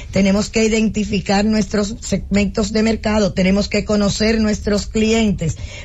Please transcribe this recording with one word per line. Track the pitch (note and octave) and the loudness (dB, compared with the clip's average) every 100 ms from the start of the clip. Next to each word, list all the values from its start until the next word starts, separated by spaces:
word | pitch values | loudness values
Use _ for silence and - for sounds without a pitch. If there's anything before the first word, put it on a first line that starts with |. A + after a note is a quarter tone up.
| - | -4
tenemos | F#3+ G3 G3 G3+ | 2 4 2 0
que | A3+ | 0
identificar | A3 A3 A3 G#3+ G3+ G#3 - G3 | 2 2 0 0 -2 -2 0 0
nuestros | G#3+ G#3+ G#3 G#3 G3+ A#3 | 2 2 0 -2 -2 -6
segmentos | - G3 - G3 G3+ G#3 G#3 | -4 -4 0 0 0 0 -2
de | A3 | 0
mercado, | A3 A3 A3 G#3+ G3 | 0 0 0 0 0
tenemos | - F#3 G3 G3+ | 2 2 2 0
que | G#3 | -2
conocer | G3+ G#3 G3+ - G#3+ A3+ | 0 0 0 0 0 2
nuestros | G#3+ G3+ - G3+ - | 0 0 0 -2 -2
clientes | A3 A3 A3+ G#3+ F3+ E3 - - - | 0 2 2 2 0 -2 -4 -10 -12